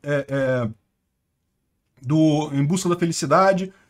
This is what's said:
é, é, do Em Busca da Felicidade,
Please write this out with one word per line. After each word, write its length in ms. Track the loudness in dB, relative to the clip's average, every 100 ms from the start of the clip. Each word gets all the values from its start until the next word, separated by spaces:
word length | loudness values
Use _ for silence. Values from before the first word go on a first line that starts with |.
é, 240 | -6 -6 -4
é, 400 | -4 -2 -2 -4 -10 _ _ _ _ _ _ _ _ _ _ _ _
do 480 | -2 2 4 2 -2
Em 100 | -2
Busca 280 | 0 0 -2
da 60 | -2
Felicidade, 760 | -2 -4 0 2 4 2 -2 -10 _